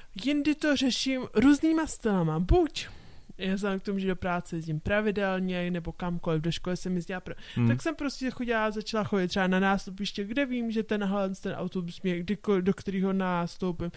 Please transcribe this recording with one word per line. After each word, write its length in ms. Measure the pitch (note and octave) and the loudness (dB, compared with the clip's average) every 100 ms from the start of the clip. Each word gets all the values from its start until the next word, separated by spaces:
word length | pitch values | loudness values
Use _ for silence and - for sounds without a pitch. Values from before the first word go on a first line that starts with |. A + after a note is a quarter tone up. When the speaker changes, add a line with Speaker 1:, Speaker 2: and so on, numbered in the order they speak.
| - F#3+ | -12 -6
Speaker 1:
Jindy 320 | B3+ D4 D4+ D4 | 0 2 2 2
to 200 | D#4 B3+ | 2 4
řeším 460 | C4 - C4 C4 - | 2 0 -2 -2 0
různýma 540 | G#3+ C4+ C#4+ D#4+ D#4+ D4+ | 6 6 8 6 4 2
stylama. 520 | - A3 F#3+ D#3+ D#3+ | 0 2 4 2 2
Buď 480 | F3+ F4+ D#4+ - - - - - - - | 6 6 6 -2 -10 -14 -18 -18 -16 -6
já 140 | F#3+ G3 | -2 0
vzhledem 240 | G3+ F#3+ | 0 -2
k 40 | |
tomu, 160 | G#3 G3 | -2 -2
že 80 | F#3+ | 0
do 80 | F#3 | 0
práce 400 | F#3 F3 - E3 | 0 -2 -2 -6
jezdím 240 | D#3+ D#3 | -4 -4
pravidelně, 920 | - G#3 G#3+ G3 G3 F#3 F#3 F3+ F3 | 2 2 2 0 0 0 0 -2 -2
nebo 200 | F3 E3+ | -2 -6
kamkoliv, 500 | - F3 F3 F3 D#3+ | -6 -4 -2 0 0
do 100 | E3 | 0
školy 260 | - F3+ F3+ | -2 -4 -4
jsem 180 | F3+ F3+ | -2 -4
jezdila 240 | E3 F#3 | -4 -8
pro-, 160 | - - - A#2+ | -8 -12 -6 2
Speaker 2:
Hmm. 120 | A#2 | 4
Speaker 1:
tak 140 | B2 | 4
jsem 140 | E4 D#4 | 0 -2
prostě 360 | C#4+ - C4 | -4 -2 -6
chodila, 400 | - A#3+ A3+ G#3+ | -4 -2 0 0
začala 320 | G#3+ G#3 A3 | -2 -4 -2
chodit 240 | G3+ G3+ F3+ | 0 0 0
třeba 200 | G3+ F#3 | 2 2
na 120 | F#3 | 4
nástupiště, 640 | G3 G3 G3+ F#3+ G3+ - | 4 2 -2 -8 -6 -6
kde 220 | G3+ A#3+ C4+ | -4 -2 0
vím, 260 | B3 A#3 | -2 -2
že 120 | A3 | -2
tenhle 460 | G#3+ G#3 G3 G3+ F#3+ | -2 -2 0 0 -2
ten 240 | F#3+ G3 | -4 -6
autobus 480 | - F3+ F#3+ E3+ - | -4 -4 -4 -6 -4
mě 180 | F3+ F3 | -2 -2
kdyko-, 420 | F3+ G3+ - G3 | -2 -2 2 2
do 120 | F3+ | 2
kterého 400 | - G3+ F#3+ F#3+ | 0 -2 0 0
nástoupím, 800 | G3 F#3 F3 E3+ - F#3 E3+ F3 | 2 2 0 -2 -2 -4 -2 -6